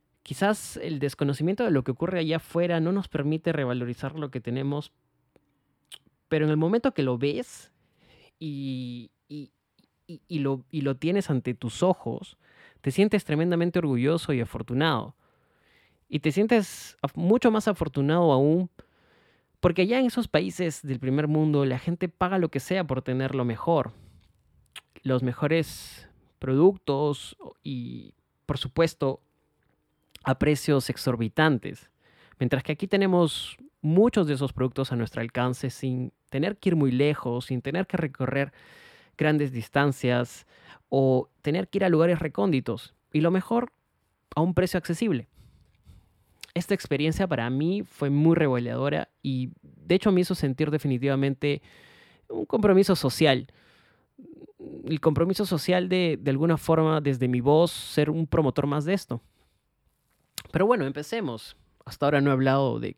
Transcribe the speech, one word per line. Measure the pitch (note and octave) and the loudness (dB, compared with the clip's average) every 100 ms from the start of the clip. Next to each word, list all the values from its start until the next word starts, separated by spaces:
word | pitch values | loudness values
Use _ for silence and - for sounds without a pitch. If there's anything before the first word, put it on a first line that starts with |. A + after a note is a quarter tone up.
| _ _ | _ _
Quizás | - C3+ G3 G#3 - - | -16 -2 0 0 -6 -12
el | - D3 | -8 -4
desconocimiento | C#3 - C#3+ C3+ E3 G#3 | -6 -2 -4 0 -2 -2
de | A3+ | 0
lo | C#3 | 0
que | C3 | 0
ocurre | A#2+ E3+ F#3 | -4 -4 -2
allá | D#3+ D#3+ | -2 -4
afuera | - E3+ E3+ E3 | -2 -2 0 0
no | D#3+ | 0
nos | G3 - | -2 -4
permite | C#3 C#3+ D#3 E3+ | -4 -2 -2 -2
revalorizar | D3+ B2+ B2 A#2+ A#2+ C#3 D#3 | -2 -2 -4 -4 -6 -8 -8
lo | C#3+ | -8
que | C3 | -8
tenemos, | A#2+ B2+ C#3 C#3+ - _ _ _ _ _ _ _ _ _ _ - _ _ _ | -6 -4 -4 -4 -8 _ _ _ _ _ _ _ _ _ _ -20 _ _ _
pero | D#3 | 0
en | D3+ | 2
el | D#3 | 2
momento | E3 A#3 B3+ | 2 2 0
que | - | 0
lo | C3 A#2+ | 0 0
ves | C#3+ A#3+ B3+ - - _ _ _ _ _ _ _ | -2 -4 -8 -16 -20 _ _ _ _ _ _ _
y, | D#3 C#3 C3+ B2+ B2 A#2+ A2+ _ _ | -10 -8 -8 -8 -8 -12 -16 _ _
y, | D3 C#3 _ _ _ _ _ - | -16 -16 _ _ _ _ _ -20
y, | D#3+ _ | -20 _
y | D#3+ | -2
lo, | C3+ C3 - | -2 -4 -6
y | D3+ | -4
lo | C#3 C3 | -4 -2
tienes | D#3+ G3 - | -2 -2 0
ante | C3 B2+ | -2 -2
tus | A#2+ A#2 - | -6 -8 0
ojos, | F#3 - - - - _ _ _ - _ | 0 0 -4 -8 -12 _ _ _ -20 _
te | C3+ | -4
sientes | F#3 G3+ G#3 | 2 2 2
tremendamente | - D3+ F3 E3+ F3 F3 | 0 0 2 2 2 0
orgulloso | D#3 B2 C3+ E3+ - | 0 2 2 0 -2
y | B2+ | -2
afortunado. | A2+ A#2 - B2+ D#3+ A#2+ A2+ - _ _ _ _ _ _ _ _ _ | -2 -6 -4 0 2 0 -4 -14 _ _ _ _ _ _ _ _ _
Y | D3 | -2
te | D#3 | 0
sientes | D#3+ G#3+ A#3 F#3+ - - - | 0 4 2 2 -8 -18 -6
af-, | C#3+ | -6
mucho | - E3+ A#3+ A#3+ | -2 2 4 4
más | A3 A3 | 2 0
afortunado | F3+ D3+ C#3+ C#3 E3+ E3 | -2 -2 0 2 4 4
aún, | C3 D3 E3+ F3+ - _ _ _ _ _ _ _ _ | 4 4 2 0 -8 _ _ _ _ _ _ _ _
porque | F3+ E3+ | 0 2
allá | F#3+ B3 | 2 2
en | B3+ | 2
esos | B3 G#3+ | 0 0
países | D#3 F#3 - E3+ - | 0 -2 -2 -4 -4
del | D3 B2+ | -6 -4
primer | C3 C#3 D3+ | -2 0 0
mundo | D#3 D#3 D3 | 2 2 2
la | C3+ B2+ | 0 -2
gente | - F3 F3+ | -4 -4 -6
paga | - F3+ F#3+ | -4 -2 0
lo | E3 | 0
que | C3+ | -4
sea | - F#3 | -4 -4
por | D3+ C3 | -2 -4
tener | C3 B2+ C3+ C3+ | -4 -2 -2 -2
lo | |
mejor, | A#2+ A2 - D#3 - - - - _ _ _ _ _ - - - | -2 -2 0 0 -2 -10 -20 -20 _ _ _ _ _ -20 -20 -10
los | C3+ B2+ | -2 0
mejores | B2 A#2+ D3 E3 D3+ - - - - _ _ _ | -2 -2 -2 -2 -2 -10 -18 -20 -20 _ _ _
productos | C3 C3+ F#3 F#3+ - C#3 D3 C#3+ - - F4+ - | -2 4 4 4 -4 -2 -2 -4 -10 -20 -20 -16
y, | C#3+ B2+ B2 B1 - _ _ _ | -10 -10 -10 -14 -18 _ _ _
por | - C#3+ | -8 -6
supuesto, | C3 - E3 - C#3 - _ _ _ _ _ _ _ _ _ - | -4 0 0 0 -4 -4 _ _ _ _ _ _ _ _ _ -6
a | C3+ C3 | -2 0
precios | D3+ C#3+ - C#3 - | 2 2 2 0 0
exorbitantes. | - C3+ A#2 A2+ - D#3 B2 F#2+ F#2+ _ _ _ _ _ _ | -4 -2 -2 -2 2 4 4 -2 -14 _ _ _ _ _ _
Mientras | B2 C3+ | 0 0
que | - | -2
aquí | D3+ G3 | -6 -2
tenemos | G3 G3 F3+ D#3+ - - - C4+ _ | 0 4 4 2 -2 -10 -16 -20 _
muchos | D3+ F3 A#3+ G#3+ D#3 | 2 4 4 4 0
de | |
esos | C3+ C#3 | 0 -4
productos | - B2+ C3+ C3 | -2 -2 -2 -2
a | A#2+ | -2
nuestro | A2 A#2+ | -4 -6
alcance | A#2 B2+ B2+ B2 C3+ | -6 -2 -2 -2 -6
sin | - C3 B2+ B2+ - _ | -6 -6 -4 -6 -12 _
tener | C3+ F3+ G#3 | -4 -4 -2
que | F#3+ | 0
ir | E3 | 2
muy | C3+ | 2
lejos, | B2+ D3 C#3+ B2 A#2+ - | 4 2 0 -4 -6 -4
sin | B2+ | -6
tener | C#3 E3+ F#3+ | -4 -4 -4
que | - | -4
recorrer | C#3+ - - C#3 C#3 - - - - - _ - | -4 -4 -2 -2 -4 -8 -20 -20 -20 -20 _ -2
grandes | D3+ D3+ C#3 | 0 2 0
distancias | B2 - C#3 C#3+ C3 B2 B2 C#3+ - - _ - - _ | -4 -2 2 2 0 0 0 -2 -10 -20 _ -20 -20 _
o | C3+ C3+ B2+ - _ | 2 4 2 0 _
tener | D3 E3+ F#3+ | -4 -2 -2
que | G3+ | -2
ir | |
a | F#3+ | 2
lugares | D#3+ E3+ D#3+ | 4 4 2
recónditos. | D#3+ - G3 C3+ B2+ G2+ - _ _ | -2 -2 0 2 0 -6 -10 _ _
Y | D3+ | 0
lo | E3 | 2
mejor, | F#3 - A#3 A#3+ _ _ _ _ _ _ | 2 0 -2 -2 _ _ _ _ _ _
a | D3+ | 0
un | E3+ | 2
precio | F3+ F3+ F3+ | 2 2 0
accesible. | - E3 A3+ B2+ - _ - _ _ _ - - _ _ _ _ - | -4 -2 0 -2 -6 _ -20 _ _ _ -20 -20 _ _ _ _ -8
Esta | F3 - | -8 -2
experiencia | G3 - C#3 D#3 D#3 F#3 | -4 -2 -2 0 0 -2
para | B2+ A#2 | -2 -2
mí | C3 E3 G3+ | 0 0 -2
fue | F#3 - C#3 | -6 -4 0
muy | C#3+ D#3+ | 4 6
reveladora | E3 D3 B2 A#2+ B2 C#3 D3+ - _ | 6 4 0 -2 -4 -2 -2 -6 _
y, | C3+ C3 B2+ - | -4 -4 -6 -10
de | - - - | -20 -18 0
hecho, | F#3+ G#3+ | 2 4
me | F3+ | 4
hizo | F3+ | 2
sentir | F#3 C#3 C3 D3+ | 0 -2 0 -2
definitivamente | D3+ C#3+ B2 C#3 C3+ C#3 C3+ D3 C#3+ - - - - - _ - | 0 0 0 0 2 0 0 -2 -4 -8 -20 -20 -20 -20 _ -12
un | - | -8
compromiso | - A#3+ G#3 F#3+ G3 F3 | -2 2 6 6 6 2
social. | C3 - D3+ C3 - _ _ _ _ _ _ - E4 - - - - E3 | 0 2 2 2 -2 _ _ _ _ _ _ -20 -20 -20 -20 -20 -16 -12
El | - D#3 | -6 -2
compromiso | D#3+ D3 F3 F#3+ G3+ | 0 2 0 0 -2
social | F3 - F3+ F3+ | -2 0 0 0
de, | F#3 F3 D3+ | 0 0 0
de | C#3 | 0
alguna | C3+ E3+ D#3 | 0 2 0
forma, | - D#3+ D#3 D#3 | 2 2 2 2
desde | C#3+ B2+ B2+ | 0 0 0
mi | B2 | 2
voz, | B2+ D#3 E3+ | 4 4 4
ser | - - - D3 | 0 -4 0 0
un | D#3+ D#3+ | 0 0
promotor | E3 C#3+ D3 C#3+ | 0 2 0 -2
más | D3 | -2
de | D3 | -2
esto. | G3 - - - _ _ _ _ _ _ _ _ _ _ - - | -4 -4 -10 -10 _ _ _ _ _ _ _ _ _ _ -18 -6
Pero | D#3 G3+ | 0 2
bueno, | A#3+ C3+ | 2 0
empecemos. | C#3+ - A3+ D#3 A2 - - _ _ | -6 -6 -6 -4 -8 -12 -20 _ _
Hasta | - - C#3+ | -20 -2 2
ahora | D3 | 4
no | C#3+ | 4
he | |
hablado | C3 C3+ C#3 C3+ A2+ | 4 4 2 0 -2
de | A2+ | -6